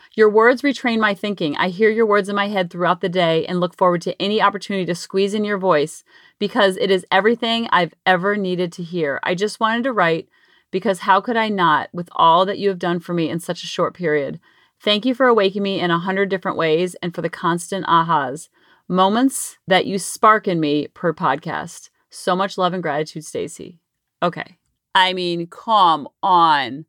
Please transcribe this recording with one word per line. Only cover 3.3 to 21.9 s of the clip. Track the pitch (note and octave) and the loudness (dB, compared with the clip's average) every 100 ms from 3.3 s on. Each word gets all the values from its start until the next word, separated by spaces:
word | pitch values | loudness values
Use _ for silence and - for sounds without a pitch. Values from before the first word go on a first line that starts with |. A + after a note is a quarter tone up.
| E3 - | 2 0
and | F3+ | -2
look | F3 - | -2 2
forward | F3+ F3 | 2 2
to | F#3 - | -4 -4
any | G3 G#3+ | -2 2
opportunity | G3+ G3+ - G3 E3+ | 0 0 -4 -4 -4
to | F3 | -6
squeeze | - F#3+ G3+ | -4 -2 0
in | G#3+ | -2
your | G#3 G3 | -2 0
voice | F#3 D3+ D#3 - _ _ _ _ | 2 2 0 -6 _ _ _ _
because | G3+ B3 G3 F#3+ | -2 2 2 2
it | G3 | 0
is | F#3 - | 0 2
everything | F#3+ G#3 A#3 A3+ A#3 A3+ | 2 2 0 -2 -2 0
I've | F3+ E3+ - | 0 0 -2
ever | F#3 F3+ G3 G#3 | 0 2 0 -2
needed | F#3 F3+ F3 | -2 -2 -4
to | F#3 | -6
hear. | E3 F3 D3 C3 | -8 -4 -2 -2
I | - F3+ | -4 -4
just | G#3 - | -4 -2
wanted | A3 A#3 | -2 0
to | C4 | -2
write | G#3+ E3+ E3 - _ _ _ _ | 0 2 0 -6 _ _ _ _
because | F#3 G#3 F#3 | -2 -2 -2
how | G3+ F#3+ | 2 2
could | A#3+ A3+ | 2 -2
I | A3 | 0
not | G3 E3 D3 - | 2 2 2 -2
with | E3+ F3 | -10 -10
all | - E3 E3+ F#3+ | 0 4 4 2
that | - | 0
you | G3 | -2
have | F3+ | -2
done | F3 F3 | -2 -4
for | F3 | -4
me | E3+ D3+ | -4 -2
in | E3 | -4
such | - E3+ | -6 -10
a | E3 | -8
short | - E3 | -4 -4
period?" | - E3 D3+ C#3 D#3+ _ _ _ _ | -2 -2 -2 -2 -8 _ _ _ _
Thank | G#3 G#3 B3 | -2 0 0
you | |
for | A#3+ B3+ | 2 2
awakening | A3 G3 G3+ | 4 0 -2
me | G3 F#3 | -4 -2
in | F3 | 0
a | E3+ | 0
hundred | F#3 F#3+ G3 | -2 -2 -2
different | F#3 F#3+ - | -2 -4 -2
ways | D#3+ D#3+ F3+ - | 0 0 -2 -6
and | F3+ | -8
for | F3 | -6
the | E3 | -8
constant | - F3 F3 - F#3+ - | -4 -2 -2 -4 -6 2
ahas, | E3 E3 D#3 C3 D#3 - _ _ _ - | 2 2 0 -2 -8 -14 _ _ _ -2
moments | F3+ F#3+ A3+ C4+ - - - - | 2 4 4 0 0 -10 -12 0
that | F#3 - | 2 2
you | F#3+ | -4
spark | - - A3 G#3+ G3+ | -6 2 4 4 2
in | E3+ | 0
me | D3 D3 C#3+ | 0 -2 -4
per | - F3 | -4 -4
podcast. | D#3 D#3 C#3+ E3 D3+ E3+ - - | -2 -2 -2 -4 -8 -8 -14 -20